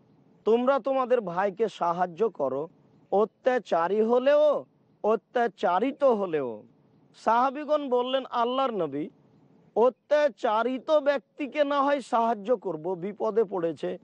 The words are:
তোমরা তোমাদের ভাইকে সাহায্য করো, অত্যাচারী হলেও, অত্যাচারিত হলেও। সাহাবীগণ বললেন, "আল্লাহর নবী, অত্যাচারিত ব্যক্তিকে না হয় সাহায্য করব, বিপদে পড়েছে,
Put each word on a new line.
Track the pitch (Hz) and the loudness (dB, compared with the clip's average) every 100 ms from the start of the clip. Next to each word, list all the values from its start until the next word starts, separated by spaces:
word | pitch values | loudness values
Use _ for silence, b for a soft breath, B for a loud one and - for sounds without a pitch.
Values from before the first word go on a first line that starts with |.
| _ _ _ _ | _ _ _ _
তোমরা | - 233 247 277 | 0 2 2 0
তোমাদের | 247 269 247 240 | 0 -2 0 0
ভাইকে | 196 170 202 190 220 | 0 -2 -2 -2 -4
সাহায্য | - 175 170 185 165 220 | -2 -2 -2 -4 -2 -4
করো, | - 135 131 160 _ _ _ - | -2 -4 -4 -8 _ _ _ -2
অত্যাচারী | 190 190 _ - 254 - 175 170 208 | 0 0 _ -2 -2 0 0 0 0
হলেও, | 220 240 254 294 302 226 131 _ _ _ | 2 2 4 4 4 0 -4 _ _ _
অত্যাচারিত | 208 220 _ 247 233 - 202 180 254 262 | -2 -2 _ -2 -2 0 0 2 0 2
হলেও। | 277 226 190 156 127 107 - _ _ _ _ | 2 2 0 -2 -4 -8 -14 _ _ _ _
সাহাবীগণ | _ - 233 262 262 294 302 285 | _ 0 2 2 -2 -2 -2 0
বললেন, | 247 247 262 254 | 0 0 -2 -2
"আল্লাহর | 240 233 262 269 | -2 -2 0 -2
নবী, | 214 160 139 185 _ _ _ _ _ _ - | -2 -4 -4 -8 _ _ _ _ _ _ 2
অত্যাচারিত | 240 214 - 294 294 208 247 214 233 262 196 | 2 0 0 2 2 0 -2 0 0 -2 2
ব্যক্তিকে | 302 277 277 - - 285 294 | 2 2 -2 -4 -10 -6 -2
না | 285 285 | 0 2
হয় | 277 285 | 0 0
সাহায্য | 226 233 226 226 196 247 | 0 0 0 0 -2 -2
করব, | 185 160 160 | -2 -6 -6
বিপদে | 185 190 202 220 208 | -6 -6 -4 -2 0
পড়েছে, | 202 190 165 151 180 180 | 0 -2 -4 -4 -8 -8